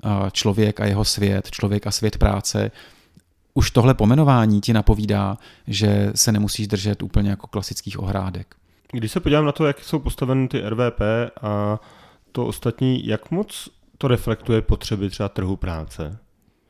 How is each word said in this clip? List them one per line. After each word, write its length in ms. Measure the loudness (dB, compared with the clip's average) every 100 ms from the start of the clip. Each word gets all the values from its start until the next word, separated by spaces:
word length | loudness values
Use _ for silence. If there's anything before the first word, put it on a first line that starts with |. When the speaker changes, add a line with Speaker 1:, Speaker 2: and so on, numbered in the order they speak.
Speaker 1:
a, 260 | -4 -2 -2
člověk 500 | -2 0 2 2 2
a 60 | -2
jeho 200 | 0 0
svět, 460 | 0 0 0 -4
člověk 360 | -4 -2 -2 -2
a 40 |
svět 260 | -2 -2 2
práce. 540 | 0 2 -2 -2 -2 -6 -20 _ _ _ _ _ _
Už 180 | 0 2
tohle 220 | 4 4
pomenování 680 | 4 4 6 6 6 6 2
ti 120 | 2
napovídá, 640 | 2 4 4 2 -2 -2 -6 -12 -18 -8
že 440 | 0 2 4 2 0
se 160 | 2
nemusíš 360 | 2 0 -2 -4
držet 360 | -2 -2 -4
úplně 260 | -2 -2 0
jako 180 | -4 -6
klasických 520 | -8 -8 -10 -12 -8
ohrádek. 560 | -4 -2 -4 -8 -12 _ _ _ _
Speaker 2:
Když 200 | -6 -4
se 80 | -2
podívám 260 | 2 4 2
na 60 |
to, 140 | 2 0
jak 180 | 0
jsou 160 | -4 -4
postaveny 480 | -2 -4 0 0 0
ty 160 | -2
R 120 | -4 -2
V 160 | -2
P 400 | 0 0 0 -2 -6
a 380 | -4 -2 0 -2 -6 -20 -20 _ _
to 140 | -4 -4
ostatní, 640 | -2 -4 0 0 0 -2
jak 240 | -4 -4
moc 380 | -4 -4 -8 -16 _ _ -6
to 100 | 0
reflektuje 540 | 0 0 -4 0 0
potřeby 480 | 2 0 0 -4 -4
třeba 200 | -4 -6
trhu 260 | -4 -4 -4
práce 640 | -4 -6 -10 -8 -10 -10 _ _ _ _